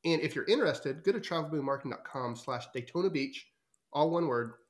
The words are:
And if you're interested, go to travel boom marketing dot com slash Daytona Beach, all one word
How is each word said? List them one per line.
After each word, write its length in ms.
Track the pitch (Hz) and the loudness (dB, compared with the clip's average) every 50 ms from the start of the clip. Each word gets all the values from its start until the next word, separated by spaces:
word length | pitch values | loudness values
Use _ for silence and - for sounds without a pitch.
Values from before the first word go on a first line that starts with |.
| - | 4
And 160 | 165 165 156 | 4 2 4
if 140 | 156 147 - | 2 0 -2
you're 100 | 139 - | -2 2
interested, 580 | - 220 294 247 160 139 - - 139 135 156 - | 2 4 4 4 2 0 0 -2 -4 -4 0 0
go 80 | 190 | 0
to 80 | 226 226 | 0 0
travel 300 | - - 175 165 151 151 | -2 -2 -2 -2 -2 -2
boom 160 | 160 151 139 | -2 -2 0
marketing 260 | 139 139 131 - 135 | 0 -2 -2 -2 -8
dot 120 | 117 - - | -8 -8 -10
com 320 | - - 135 127 120 117 | -8 -6 -4 -4 -4 -4
slash 300 | 117 - - 127 120 120 - - | -6 -6 -6 -4 -4 -6 -6 -8
Daytona 360 | 127 123 - - 170 185 190 | -8 -8 -4 -2 0 0 2
Beach, 380 | 160 139 139 135 135 - - _ _ _ _ _ _ _ _ _ | 2 0 -2 -2 -6 -12 -16 _ _ _ _ _ _ _ _ _
all 180 | - 143 151 160 | 2 2 4 4
one 180 | 165 170 170 | 4 2 2
word 260 | 147 123 117 117 117 123 - _ | 2 2 0 0 -2 -8 -16 _